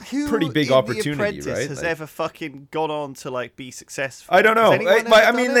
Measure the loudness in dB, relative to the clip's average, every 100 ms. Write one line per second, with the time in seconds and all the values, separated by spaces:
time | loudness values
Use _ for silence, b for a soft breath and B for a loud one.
0 | -10 -6 -4 -2 -2 -2 2 2 2 -4
1 | -6 -4 -6 -6 -8 -6 -6 -6 -6 -8
2 | -10 -8 -8 -8 -14 -14 -10 -6 -6 -6
3 | -10 -12 -10 -8 -10 -12 -18 -18 -14 -8
4 | -8 -8 0 4 4 4 4 4 4 2
5 | 6 6 6 2 0 2